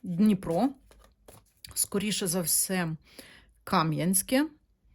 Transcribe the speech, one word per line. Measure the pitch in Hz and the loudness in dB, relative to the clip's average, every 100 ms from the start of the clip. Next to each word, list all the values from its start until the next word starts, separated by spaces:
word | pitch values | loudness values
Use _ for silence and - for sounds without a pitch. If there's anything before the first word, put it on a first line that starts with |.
Дніпро, | 190 170 214 196 180 165 262 - _ - - _ - - _ _ - | -6 2 4 4 0 0 0 -2 _ -20 -20 _ -20 -20 _ _ -12
скоріше | - - 202 208 - 196 | -8 -4 -2 -2 -2 -2
за | 180 | -2
все, | 160 - - 190 165 160 - - - - _ _ | 0 -2 0 -2 -2 -6 -12 -20 -20 -20 _ _
Кам'янське | - 185 160 147 165 190 - 262 311 - _ _ _ | -2 0 2 0 0 0 2 0 0 -4 _ _ _